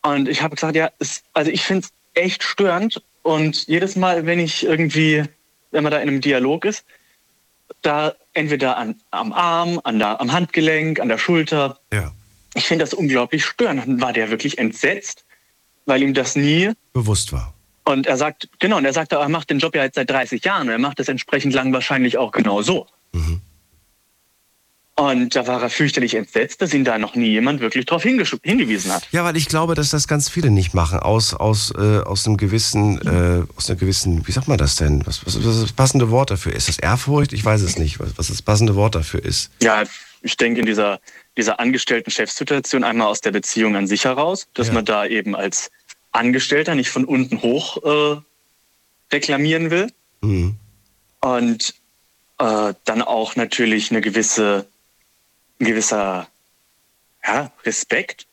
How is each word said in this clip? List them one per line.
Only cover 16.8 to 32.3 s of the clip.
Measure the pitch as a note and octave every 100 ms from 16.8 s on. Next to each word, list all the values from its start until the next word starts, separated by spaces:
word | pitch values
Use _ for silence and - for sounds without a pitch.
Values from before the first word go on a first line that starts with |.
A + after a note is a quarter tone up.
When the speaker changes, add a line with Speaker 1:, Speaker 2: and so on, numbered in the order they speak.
| _
Speaker 2:
Bewusst | C3 A2 G2+ -
war. | C#2 A1+ - _ _
Speaker 1:
Und | - C3+ C3+
er | C3
sagt, | D3+ - - _
genau, | F#3 G#3
und |
er | C#3
sagt, | D3+ D#3
er | D3+ C#3+
macht | D#3+ D3
den | C#3+
Job | E3
ja | D#3
jetzt | C3+ C3+
seit | B2+
dreißig | C3 A#2+ A#2+
Jahren | F3+ G3 C3
und |
er | A2+
macht | C3+ C#3
das | C3+
entsprechend | C3 - C#3+ C#3
lang | C3 C3
wahrscheinlich | C3 - C#3 B2+ A#2
auch | A#2
genau | - G#2+ G2+
so. | G#2 F#3 - _ _
Speaker 2:
Mhm. | F2 D#2+ E2+ - _ _ _ _ _ _ _ _ _ _ _ _ _ _ -
Speaker 1:
Und | C#3+ C3 B2
da | C3+ A#2+
war | B2+
er | A#2+
fürchterlich | - D3 D3 A#2+
entsetzt, | A2+ G#2+ - A#2+ -
dass | F#3
ihn | C#3+
da | B2+ A2
noch | G#2+
nie | A#2+ A#2
jemand | G#2+ B2 C#3+
wirklich | A2+ C3 B2
drauf | E3+
hingesch-, | G#3+ B3+ F#3 A#2
hingewiesen | - A#3+ C#3 G#2+ F#2
hat. | E3 -
Speaker 2:
Ja, | E3+
weil | F3 D#3+
ich | C#3+
glaube, | D#3 E3
dass | D#3 D3
das | D3+ -
ganz | D3+ C#3+
viele | - D#3
nicht | G#2 F2
machen, | F2+ D#2+ F2+
aus, | - A2 A2+
aus, | - G#2+ G#2+ - -
äh, | G#2 G#2+
aus | - G2
einem | -